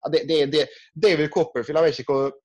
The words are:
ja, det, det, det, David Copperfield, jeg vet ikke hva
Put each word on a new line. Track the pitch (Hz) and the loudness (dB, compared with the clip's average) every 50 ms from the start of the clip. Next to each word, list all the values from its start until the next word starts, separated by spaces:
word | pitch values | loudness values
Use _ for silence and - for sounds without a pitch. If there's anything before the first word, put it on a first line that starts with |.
| - | -6
ja, | - 151 | 0 -2
det, | 156 - 139 | -2 0 0
det, | 160 156 143 139 143 | 0 0 0 2 0
det, | 151 143 - - - - _ _ 156 180 | 0 0 -2 -6 -20 -20 _ _ 0 2
David | 214 175 151 151 147 - | 2 4 4 0 0 0
Copperfield, | - 160 - - - 117 - 151 156 | -2 -2 -2 -2 -8 -6 -2 0 2
jeg | 165 160 | 2 2
vet | 139 - 127 | 0 -2 -4
ikke | - 143 | -2 -2
hva | 135 139 139 - - _ | 0 0 -2 -6 -10 _